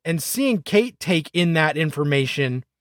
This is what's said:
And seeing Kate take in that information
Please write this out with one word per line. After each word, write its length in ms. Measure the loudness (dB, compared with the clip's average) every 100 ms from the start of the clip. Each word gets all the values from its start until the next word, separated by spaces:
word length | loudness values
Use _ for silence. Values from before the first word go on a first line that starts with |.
And 180 | -4 -4
seeing 400 | -4 -2 0 0
Kate 380 | 2 2 2 -2
take 300 | -2 0 0
in 220 | 0 2
that 220 | 2 2 0
information 880 | -2 -2 0 0 0 -2 -2 -4 -8 _